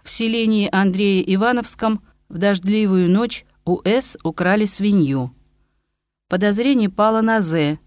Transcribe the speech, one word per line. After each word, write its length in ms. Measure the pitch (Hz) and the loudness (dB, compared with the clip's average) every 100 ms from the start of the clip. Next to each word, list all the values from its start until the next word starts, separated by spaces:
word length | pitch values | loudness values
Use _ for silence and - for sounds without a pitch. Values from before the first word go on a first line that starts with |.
В 80 | - | -8
селении 600 | - 226 233 226 214 202 | -4 -2 0 0 0 0
Андрея 500 | 190 196 185 202 190 | 0 0 0 0 0
Ивановском 760 | 185 190 226 247 226 - 220 214 _ _ _ | 0 0 0 -2 -6 -6 -4 -4 _ _ _
в 80 | 170 | -4
дождливую 720 | 202 190 185 214 208 185 180 | -2 0 0 0 2 2 2
ночь 360 | 190 240 - _ _ - | 2 0 -6 _ _ -4
у 160 | 175 | -2
«С» 340 | 185 233 - - | 0 -2 -2 -6
украли 400 | 165 156 180 208 | -8 -4 0 0
свинью. 720 | 208 - 202 202 143 135 127 - _ _ _ _ _ _ _ _ _ | 0 -2 0 2 2 0 -4 -10 _ _ _ _ _ _ _ _ _
Подозрение 600 | 185 208 202 254 262 202 | -2 0 0 2 2 0
пало 300 | 190 214 220 | 2 2 2
на 220 | 220 220 | 2 0
З 380 | 175 165 147 156 | 0 0 0 -2